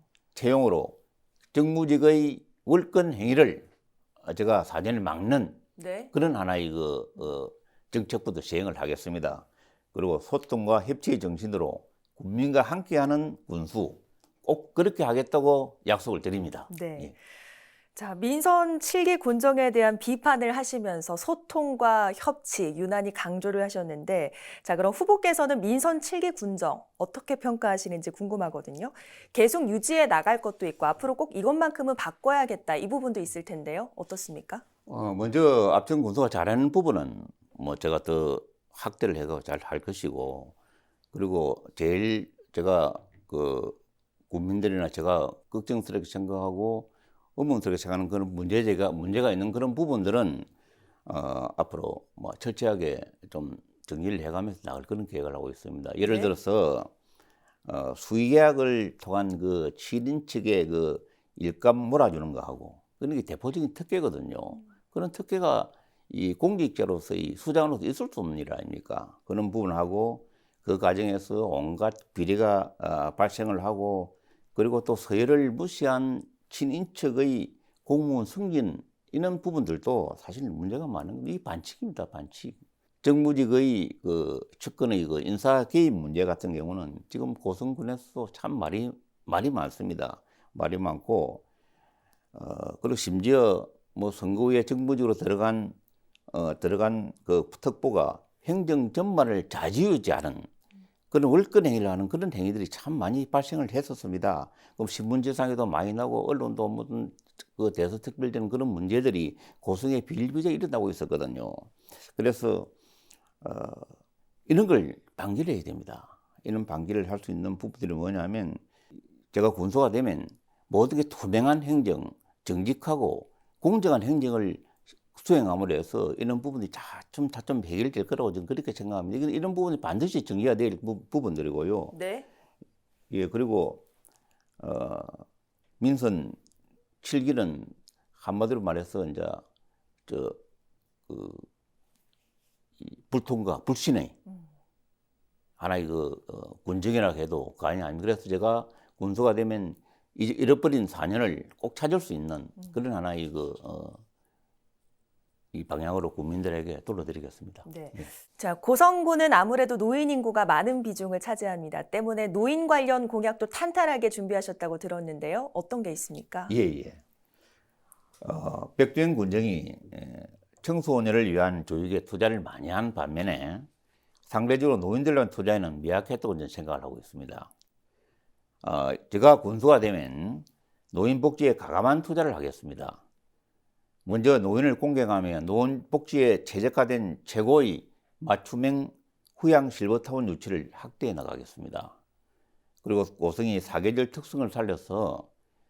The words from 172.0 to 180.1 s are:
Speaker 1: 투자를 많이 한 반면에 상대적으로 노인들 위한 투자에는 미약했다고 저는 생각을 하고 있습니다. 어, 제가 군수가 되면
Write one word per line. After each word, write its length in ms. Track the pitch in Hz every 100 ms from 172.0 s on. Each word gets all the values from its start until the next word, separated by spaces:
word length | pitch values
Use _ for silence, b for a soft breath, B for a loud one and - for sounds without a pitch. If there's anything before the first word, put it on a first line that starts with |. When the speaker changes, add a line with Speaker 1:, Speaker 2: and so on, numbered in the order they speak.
Speaker 1:
투자를 380 | - 98 110 113
많이 280 | 80 - 73
한 240 | 92 117
반면에 640 | 113 73 78 95 71 71 92 143 _ _ _ _ _
상대적으로 560 | _ 110 120 131 143 117
노인들 360 | 90 117 143
위한 180 | 143 113
투자에는 500 | - 98 107 87 76
미약했다고 540 | 78 92 104 120 117 85
저는 120 | 73
생각을 360 | - 78 71
하고 160 | 67 62
있습니다. 500 | - 73 69 - - _ _ _ _ _ _ _ _ _ _ _ -
어, 220 | 76 67 67 -
제가 320 | 101 135 147
군수가 380 | 104 110 135 139
되면 680 | 107 95 65